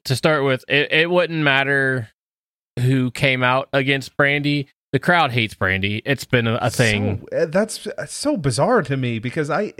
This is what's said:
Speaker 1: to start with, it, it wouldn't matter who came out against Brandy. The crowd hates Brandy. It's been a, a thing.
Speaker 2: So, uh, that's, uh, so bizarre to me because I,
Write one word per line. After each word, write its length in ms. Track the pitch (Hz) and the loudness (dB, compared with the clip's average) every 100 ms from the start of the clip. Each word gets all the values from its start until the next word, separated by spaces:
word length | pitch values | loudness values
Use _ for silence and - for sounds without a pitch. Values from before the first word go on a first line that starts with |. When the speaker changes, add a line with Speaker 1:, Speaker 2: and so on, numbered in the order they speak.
Speaker 1:
to 100 | - | -4
start 300 | 123 165 151 | 0 2 2
with, 220 | 135 127 - | 2 0 0
it, 240 | 143 147 | 0 2
it 180 | 156 170 | 2 2
wouldn't 320 | 180 165 160 | 2 0 0
matter 680 | 147 135 135 139 135 127 110 _ _ _ _ _ _ - | 2 2 2 2 2 0 -6 _ _ _ _ _ _ -2
who 300 | 123 135 127 | 2 2 0
came 320 | - 139 127 | 0 0 2
out 280 | 127 131 - | 2 0 0
against 460 | 139 135 139 - - | 0 2 0 -2 0
Brandy. 500 | 143 143 143 147 135 _ _ | 0 2 0 -2 -4 _ _
The 60 | 131 | -2
crowd 340 | - 175 143 | 2 2 2
hates 220 | 120 107 | 0 -2
Brandy. 480 | - 95 95 101 104 | -2 -2 0 -2 -4
It's 200 | - 131 | -4 -4
been 220 | - 123 113 | 0 0 0
a, 100 | 113 | 0
a 140 | 120 | -2
thing. 560 | - 117 104 104 98 - | 2 2 2 -2 -4 -6
Speaker 2:
So, 60 | 135 | -4
uh, 80 | 165 | -2
that's, 400 | 185 214 - 214 | 0 -2 -6 -12
uh, 180 | - | -10
so 320 | 143 - 285 254 | -10 -6 -4 -2
bizarre 460 | 139 113 180 247 | -2 0 2 2
to 140 | 143 135 | 0 -2
me 200 | 123 113 | -2 -4
because 300 | 120 165 147 | -4 -4 -4
I, 240 | 156 214 | -2 -4